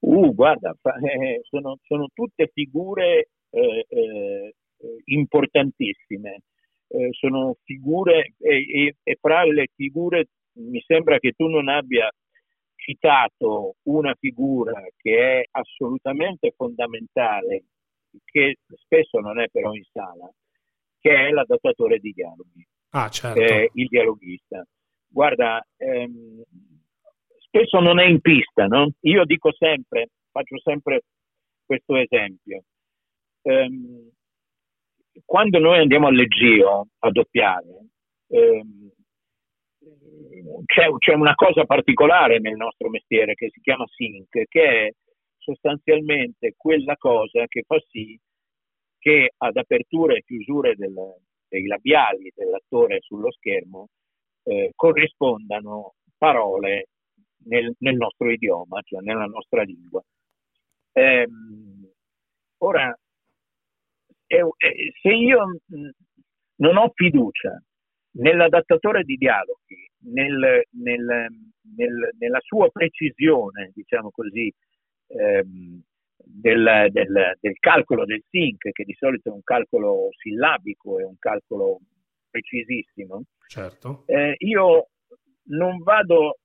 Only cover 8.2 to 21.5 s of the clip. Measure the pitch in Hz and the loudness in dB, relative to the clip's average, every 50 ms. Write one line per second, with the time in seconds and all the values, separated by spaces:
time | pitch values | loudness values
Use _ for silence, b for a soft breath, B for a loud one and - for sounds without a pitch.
8.2 | 143 - _ _ - 156 147 139 139 - - 143 143 147 143 _ _ - - - | 2 -2 _ _ -2 0 0 0 0 -2 -2 -2 -2 -2 -2 _ _ -8 -8 -4
9.2 | _ 151 247 - 180 160 151 151 139 123 _ _ 139 139 139 160 170 175 170 175 | _ 0 2 4 4 2 2 2 0 -2 _ _ -10 -8 -6 -4 -4 -2 -2 -2
10.2 | 160 _ _ _ _ _ _ - 117 117 123 120 - _ 160 160 160 156 147 135 | -2 _ _ _ _ _ _ -20 -16 -12 -12 -12 -2 _ 0 2 4 2 0 2
11.2 | - 127 117 _ 160 160 160 156 143 139 139 147 143 127 127 120 113 110 - _ | 0 -2 -4 _ -4 0 0 -2 -2 0 -2 -4 -4 -2 0 0 0 0 -4 _
12.2 | _ _ _ _ _ _ _ _ _ _ _ _ - - 139 _ - 160 143 135 | _ _ _ _ _ _ _ _ _ _ _ _ -14 -14 -14 _ 2 4 4 4
13.2 | 123 110 _ _ - 110 107 - - 95 95 _ _ - 143 156 151 143 123 _ | 4 2 _ _ -4 -4 -2 -2 -6 -8 -12 _ _ -2 -2 -2 0 -2 -4 _
14.2 | - 135 123 117 131 139 135 127 117 107 113 104 95 92 _ _ _ 113 110 113 | -6 -10 -6 -4 -4 -2 -2 -2 -2 -4 -6 -10 -12 -18 _ _ _ 0 2 2
15.2 | 123 131 131 127 123 - _ 127 123 _ - - 139 120 127 131 _ 135 139 143 | 2 2 2 0 -2 -4 _ -10 -10 _ -10 -8 -8 -6 -6 -6 _ -6 -6 -4
16.2 | 156 185 190 160 - - - _ 131 123 120 113 120 117 117 113 113 110 _ - | -4 -6 -6 -4 -4 -4 -4 _ -8 -8 -6 -8 -8 -8 -8 -12 -16 -8 _ -2
17.2 | 123 117 107 101 95 95 98 95 _ _ _ _ _ _ _ _ _ _ _ - | -2 0 -2 -4 -4 -6 -6 -8 _ _ _ _ _ _ _ _ _ _ _ -20
18.2 | _ - _ 151 139 139 135 _ _ _ - _ _ _ - 160 156 - _ 117 | _ -6 _ 0 0 0 0 _ _ _ -20 _ _ _ 0 0 0 2 _ -4
19.2 | 104 104 104 117 117 113 _ 117 104 107 107 104 98 _ _ 113 101 92 87 85 | -4 -4 -6 -6 -6 -4 _ -6 -6 -6 -8 -10 -16 _ _ -14 -14 -14 -16 -20
20.2 | 87 90 _ _ _ _ _ _ _ _ _ _ _ _ _ _ _ 156 147 139 | -20 -20 _ _ _ _ _ _ _ _ _ _ _ _ _ _ _ 4 4 4
21.2 | 135 143 147 147 135 113 | 4 2 2 0 0 0